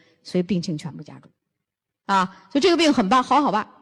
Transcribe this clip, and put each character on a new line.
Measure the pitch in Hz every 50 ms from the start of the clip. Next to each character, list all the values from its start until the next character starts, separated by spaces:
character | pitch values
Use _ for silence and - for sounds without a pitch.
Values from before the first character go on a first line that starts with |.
| _ _ _ _ _
所 | - - 180
以 | 175
病 | 175 208 175
情 | 160 - 156
全 | 151 - 156 -
部 | - 151
加 | - 135 135
重。 | - - _ _ _ _ _ _ _ _ _ _ _ _ _ _ _
啊， | - 196 190 185 185 - - _ _ -
所 | 277
以 |
这 | 285 381
个 | 339
病 | 294 339 294 -
很 | - 208 185
办， | 254 254 254
好 | - 254 285
好 | 294 247
办， | 180 214 202 - - _